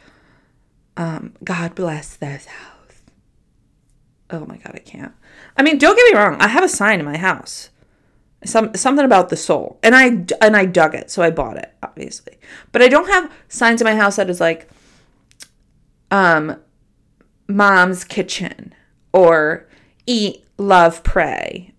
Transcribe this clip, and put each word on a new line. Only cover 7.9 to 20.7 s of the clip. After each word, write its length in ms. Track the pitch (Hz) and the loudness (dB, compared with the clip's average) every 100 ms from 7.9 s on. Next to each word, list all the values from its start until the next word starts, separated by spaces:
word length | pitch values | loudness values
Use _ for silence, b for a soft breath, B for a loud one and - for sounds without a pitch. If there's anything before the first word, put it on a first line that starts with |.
| _ _ _ _ _ | _ _ _ _ _
Some, 300 | - 226 220 | -4 -2 -2
something 300 | - 262 277 | -2 -2 0
about 240 | 269 202 180 | 4 4 2
the 80 | - | -4
soul. 420 | - 151 80 - | -4 -4 -6 -2
And 100 | 226 | 4
I 160 | 254 254 | 4 4
d-, 240 | 233 175 - | 2 -4 0
and 160 | 214 214 | 2 4
I 80 | |
dug 320 | 190 180 156 156 | 2 2 0 -2
it, 160 | - | -10
so 100 | - | -2
I 80 | 170 | -2
bought 260 | 165 123 - | -2 -6 -10
it, 160 | - _ | -16 _
obviously. 580 | - - 69 - - - B B B | -18 -16 -18 -18 -20 -20 B B B
But 100 | 247 | 4
I 60 | 247 | 4
don't 180 | 285 339 | 4 2
have 260 | 392 311 B B | -2 -2 B B
signs 340 | - 233 233 | -2 0 0
in 40 | |
my 100 | 226 | 0
house 220 | 214 202 202 | 0 0 -2
that 120 | 190 | -4
is 120 | 180 | -2
like, 280 | 165 165 - b b b b b _ - - _ _ _ _ _ - | -2 -4 -10 b b b b b _ -20 -20 _ _ _ _ _ -6
um, 460 | 196 185 160 156 - _ _ _ _ _ _ _ _ - | 0 2 2 -2 -10 _ _ _ _ _ _ _ _ -6
"Mom's 560 | 202 202 190 180 180 | 0 2 4 2 0
Kitchen," 720 | - - 190 - 180 - - _ _ _ _ | -10 -8 -8 -8 -12 -14 -20 _ _ _ _
or 560 | 185 175 165 151 165 - b b b - | 2 4 4 0 -4 -10 b b b -6
"Eat, 380 | 240 202 - _ - | -4 -4 -8 _ -6
Love, 460 | 202 | 2